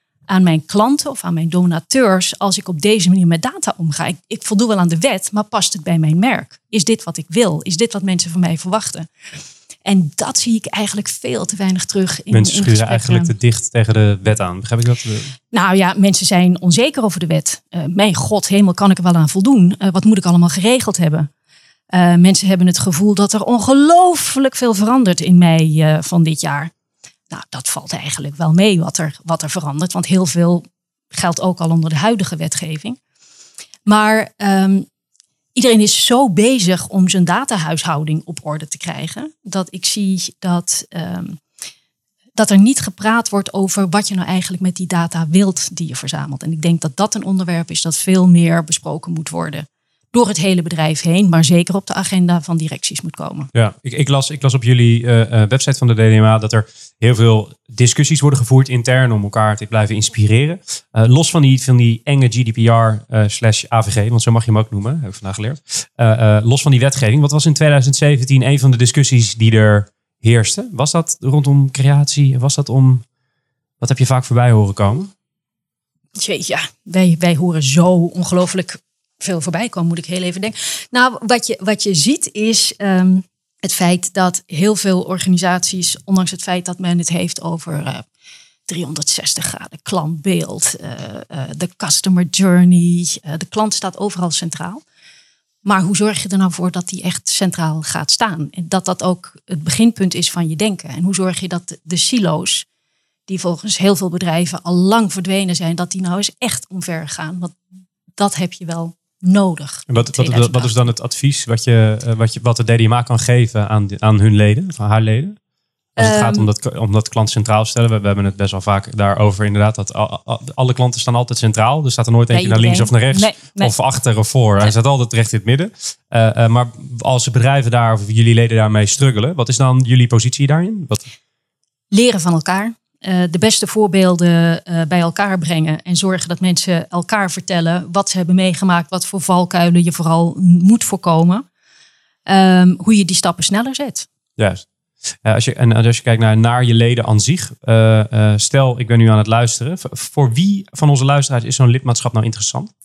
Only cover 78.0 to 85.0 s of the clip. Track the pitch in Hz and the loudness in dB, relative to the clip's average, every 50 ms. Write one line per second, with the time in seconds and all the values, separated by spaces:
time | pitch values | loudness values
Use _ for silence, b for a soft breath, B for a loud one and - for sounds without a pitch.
78 | 170 175 - 180 175 - 180 180 180 175 - 190 180 - - - _ _ _ _ | 2 0 -2 -6 -4 -2 0 0 0 0 -2 -6 -8 -8 -12 -20 _ _ _ _
79 | _ _ _ _ - 202 185 165 139 180 165 175 233 240 - 180 170 170 170 170 | _ _ _ _ -8 -6 -6 -6 -6 -6 -6 -6 -6 -6 -6 -4 -4 -2 -4 -4
80 | - - 180 185 180 180 175 190 202 220 220 B B B B B B B 240 247 | -6 -8 -8 -6 -6 -6 -6 -6 -8 -8 -8 B B B B B B B 0 2
81 | 247 247 233 - 240 208 247 233 - - 220 - 190 214 208 202 - 208 185 151 | 2 2 0 -2 -2 -2 -2 -2 -2 -4 -6 -4 -4 -4 -4 -2 -2 -2 -2 0
82 | 143 220 294 349 - - - 208 214 226 226 - - - - - 202 196 190 185 | 0 0 0 -2 -4 -8 -6 -4 -2 0 0 0 -2 -4 -4 -4 -2 0 0 2
83 | 185 185 185 185 180 _ _ _ _ _ _ _ - 190 - - 185 175 180 175 | 2 2 2 0 -2 _ _ _ _ _ _ _ -8 -8 -4 -2 0 0 0 -2
84 | - - - 196 185 180 180 - - _ 180 147 190 214 214 - - 196 185 180 | -4 -6 -4 -2 -2 -2 -2 -6 -10 _ -4 -2 -2 0 0 -2 -2 0 0 -2